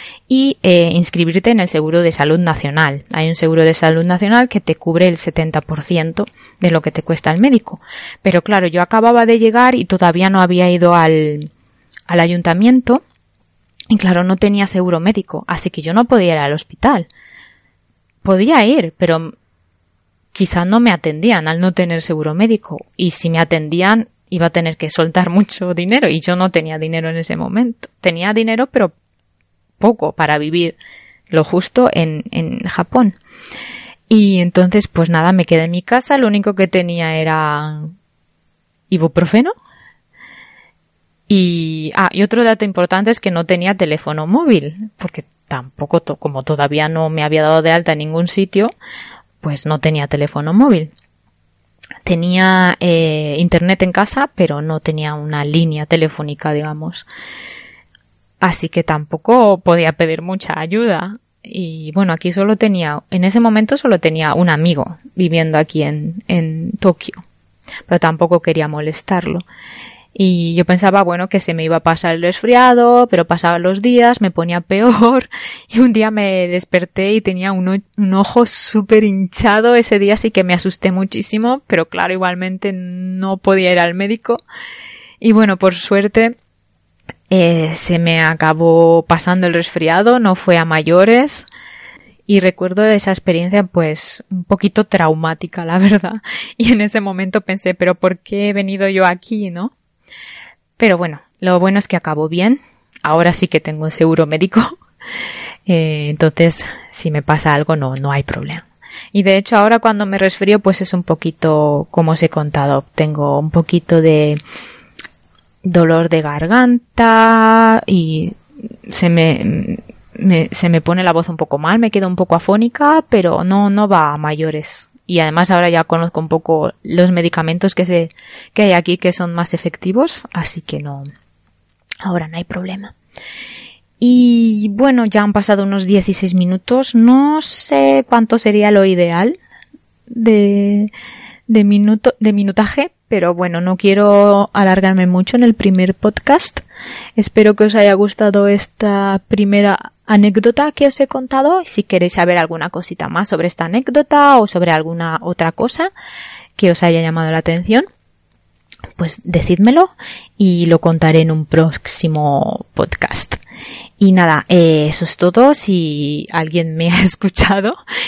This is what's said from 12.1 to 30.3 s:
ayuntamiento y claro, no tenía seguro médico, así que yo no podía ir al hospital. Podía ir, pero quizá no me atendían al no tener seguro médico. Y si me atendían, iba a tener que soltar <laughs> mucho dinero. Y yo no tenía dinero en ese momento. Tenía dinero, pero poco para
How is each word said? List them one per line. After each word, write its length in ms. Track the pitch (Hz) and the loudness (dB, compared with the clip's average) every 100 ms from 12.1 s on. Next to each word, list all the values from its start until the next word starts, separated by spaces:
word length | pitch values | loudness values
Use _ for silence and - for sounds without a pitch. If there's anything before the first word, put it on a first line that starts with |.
| 170 | 0
ayuntamiento 840 | 170 175 170 170 226 254 247 269 _ _ _ _ _ _ _ _ - | 0 0 -2 2 4 4 2 -2 _ _ _ _ _ _ _ _ -2
y 80 | 214 | 0
claro, 280 | 185 175 | 2 0
no 120 | 180 190 | 0 0
tenía 300 | 202 202 196 | 0 0 -2
seguro 340 | 185 180 165 | -2 -2 0
médico, 440 | 185 208 - - - | 0 -2 -4 -10 -8
así 240 | 170 175 | -6 -6
que 120 | - | -8
yo 100 | 156 | -4
no 120 | 196 | 0
podía 280 | 240 240 175 | 2 2 2
ir 60 | 156 | 0
al 140 | 143 | -2
hospital. 560 | 151 - - 254 233 165 _ _ - - _ _ _ _ _ _ _ | -4 -8 -4 0 0 -4 _ _ -20 -20 _ _ _ _ _ _ _
Podía 420 | 190 190 226 311 | 0 2 4 4
ir, 300 | 214 294 165 - | 4 2 0 -2
pero 360 | 170 160 165 - _ _ _ _ _ _ _ _ _ | -2 -2 -4 -16 _ _ _ _ _ _ _ _ _
quizá 320 | - 190 175 | -6 -4 -2
no 160 | 180 220 | 0 2
me 100 | 240 | 2
atendían 560 | 175 165 151 214 196 156 | 0 -4 -2 0 0 -2
al 140 | 165 | -2
no 120 | 185 | -2
tener 300 | 180 175 165 | 0 -2 -4
seguro 320 | - 156 151 | -4 -6 -4
médico. 440 | 160 226 214 - 151 - - | -2 0 0 -4 -18 -16 -6
Y 140 | 180 | -4
si 180 | - 170 | -4 -4
me 80 | 165 | 0
atendían, 720 | 165 165 151 170 190 226 220 _ - | 0 -2 -2 -2 2 0 -2 _ -10
iba 160 | 180 165 | -2 -2
a 40 | |
tener 260 | 170 165 156 | 0 -4 -6
que 140 | 156 | -8
soltar 400 | - 165 185 180 | -2 -2 0 0
<laughs> 60 | 185 | 0
mucho 360 | 202 - 180 | 0 -2 -6
dinero. 340 | 175 180 247 190 | -4 0 0 0
Y 120 | 160 | -2
yo 160 | - 180 | -2 -2
no 140 | 185 | 0
tenía 280 | 175 156 156 | -2 -4 -8
dinero 320 | 160 165 160 | -6 -6 -6
en 60 | 165 | -6
ese 200 | 160 - | -8 -6
momento. 520 | 170 196 247 - - _ | -4 -2 -2 -4 -18 _
Tenía 320 | 185 165 190 | -6 -4 -2
dinero, 340 | 214 226 226 262 | -2 0 -2 -2
pero 260 | 254 185 _ _ _ _ _ _ _ _ - | 0 -2 _ _ _ _ _ _ _ _ -2
poco 340 | 202 226 151 | 0 0 -4
para 260 | - 151 | -4 -2